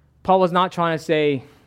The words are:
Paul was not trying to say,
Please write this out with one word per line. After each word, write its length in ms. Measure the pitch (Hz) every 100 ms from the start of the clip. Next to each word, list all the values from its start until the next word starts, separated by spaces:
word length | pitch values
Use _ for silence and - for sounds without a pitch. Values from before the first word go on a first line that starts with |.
| _ _
Paul 180 | - 190
was 120 | 180
not 200 | 175 185
trying 260 | 175 170 160
to 60 |
say, 400 | - 156 147 139 - -